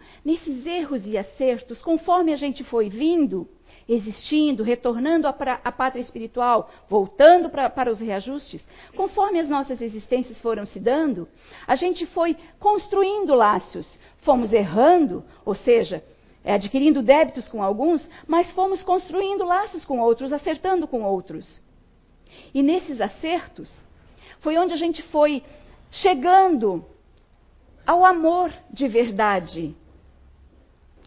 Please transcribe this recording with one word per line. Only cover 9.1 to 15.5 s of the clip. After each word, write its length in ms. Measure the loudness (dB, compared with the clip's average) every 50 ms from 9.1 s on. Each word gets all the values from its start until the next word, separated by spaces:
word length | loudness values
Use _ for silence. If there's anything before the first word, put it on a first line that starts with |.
| -2 -2 0 0 0 -2
as 100 | -2 -2
nossas 320 | -2 -4 -4 -6 -8 -8
existências 580 | -8 -10 -10 -10 -6 -2 -2 -2 -2 -4 -10 -8
foram 240 | -6 -6 -4 -6 -8
se 140 | -12 -10 -4
dando, 480 | -2 0 0 0 0 -2 -2 -4 -8 -12 _ _ -20 -20 -20 -10 -2
a 80 | -2 -2
gente 300 | 0 0 -2 -2 -4 -6
foi 280 | -6 -2 -2 0 0 -2 -4 -8 -20 -10 -2
construindo 720 | 0 0 0 0 -2 -2 0 0 0 0 0 -2 0 2 4
laços, 680 | 4 4 4 2 0 -4 -10 -14 -14 -14 -16 -20 _ -20 -20 _ _
fomos 300 | 0 2 2 2 2 2
errando, 720 | 2 2 2 2 2 4 6 6 6 6 4 0 -2 -8 -12 -16 -20 -12 -6
ou 100 | -6